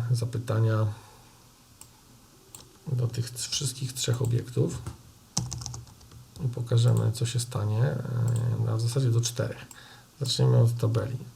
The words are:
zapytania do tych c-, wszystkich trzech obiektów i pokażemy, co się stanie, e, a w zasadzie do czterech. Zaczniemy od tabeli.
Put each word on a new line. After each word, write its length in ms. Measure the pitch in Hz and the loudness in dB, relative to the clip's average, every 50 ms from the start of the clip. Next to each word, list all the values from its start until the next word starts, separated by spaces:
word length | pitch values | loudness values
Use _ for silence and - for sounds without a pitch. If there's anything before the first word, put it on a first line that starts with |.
| - - | 6 4
zapytania 720 | 127 117 117 - - 113 - - 110 110 113 113 110 110 110 107 104 - - - - - - - - - - - - - - - - - - - - - - - - - - - - - - - - - - - - - - - | 2 0 0 -2 -4 -4 -2 0 2 2 4 4 4 2 2 0 -2 -6 -14 -20 -20 -20 -20 -20 -20 -20 -20 -20 -20 -20 -20 -20 -20 -20 -20 -20 -20 -20 -20 -20 -20 -20 -20 -20 -20 -20 -20 -20 -20 -20 -20 -20 -20 -16 -8 -6
do 200 | 131 123 123 113 | -4 -2 -2 -2
tych 220 | - 120 117 - | -2 -4 -6 -6
c-, 200 | - - - - | -6 -8 -8 -6
wszystkich 440 | - - 143 127 - - 131 131 - | -4 -4 -4 -4 -6 -6 -8 -8 -6
trzech 280 | - - - 117 - | -4 -2 0 0 0
obiektów 600 | 117 113 117 117 - - - - - - - - - - - - - - - - - - - - - - - - - - - - - - - - - - - - - - - - 170 | 0 0 0 -2 -2 -4 -2 0 0 0 -2 -6 -8 -10 -14 -14 -20 -20 -20 -20 -16 -8 -6 -6 -6 -6 -8 -8 -10 -10 -10 -12 -14 -16 -20 -20 -20 -20 -20 -20 -20 -18 -12 -6 -4
i 20 | 123 | -4
pokażemy, 640 | - - 117 - 120 117 117 123 113 113 113 113 | -4 -4 -2 2 4 4 6 6 4 4 2 2
co 140 | 113 - 117 | 0 0 -2
się 140 | 113 - 123 | -2 0 -2
stanie, 440 | 117 - - 104 104 107 107 110 120 | -2 -2 -4 -4 -2 0 2 2 2
e, 840 | 147 147 - - - 120 120 117 113 117 113 120 120 110 107 113 110 | 2 2 0 -4 -4 -2 0 2 2 2 2 0 0 0 0 0 0
a 60 | 110 | 0
w 60 | 110 | 0
zasadzie 280 | 117 117 - 139 135 120 | 0 0 0 2 2 4
do 120 | 113 113 | 4 2
czterech. 440 | 117 - - - 110 - - - - - - - - - - - - - - - | 2 0 0 -2 -2 -4 -4 -8 -12 -18 -18 -20 -20 -20 -20 -20 -20 -18 -10 -8
Zaczniemy 380 | 135 120 - - 131 131 127 123 | -4 -2 0 2 4 6 6 6
od 200 | 117 113 117 - | 6 6 4 2
tabeli. 400 | - 110 110 113 104 - - - - - - | 0 0 0 0 -2 -2 -6 -8 -10 -10 -18